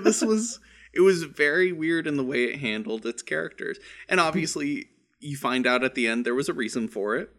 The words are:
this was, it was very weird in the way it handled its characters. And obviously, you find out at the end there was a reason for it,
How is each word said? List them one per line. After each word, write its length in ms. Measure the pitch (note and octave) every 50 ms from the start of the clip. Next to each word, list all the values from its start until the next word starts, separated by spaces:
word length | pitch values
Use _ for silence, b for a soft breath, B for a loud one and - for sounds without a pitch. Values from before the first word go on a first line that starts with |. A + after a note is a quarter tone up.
| G3
this 180 | G#3+ G#3+ -
was, 380 | D#4+ A3+ A3 G#3+ A3+ A#3 - - B B B B B B -
it 80 | -
was 220 | F#3 G3 F#3+ E3+ E3
very 480 | C#3+ - - D3 D3 D3 F3 F#3 F#3
weird 340 | F3 D#3 D#3 D#3+ E3 E3 D#3
in 100 | D#3 D3
the 60 | C#3+ C3
way 200 | B2+ C#3 B2 B2
it 140 | A#2 - C#3+
handled 460 | C#3 A2+ G#2+ G#2+ G#2+ A2 A2+ A2 G#2+
its 160 | A#2 A#2+ - -
characters. 560 | - - D#3+ D#3+ E3 - - - - - - B B B B B
And 120 | - - F3+
obviously, 680 | E3+ D#3+ D#3+ F3+ D#3 E3 - E3+ D3 C#3+ D3 - - - _ _ _ _ _ _
you 160 | - D3 C#3+
find 300 | C3+ - B2 B2+ B2+ B2
out 180 | B2 B2 B2 B2+
at 120 | B2+ -
the 100 | C3 A#2+
end 180 | A2+ A2+ A#2 A#2+
there 100 | B2 A#2+
was 120 | C3 D3
a 60 | - E3
reason 340 | - A#2+ G#2+ - B2+ A2+
for 280 | A2 - G#2+ G2 G#2 A2
it, 160 | C#3+ G3 - -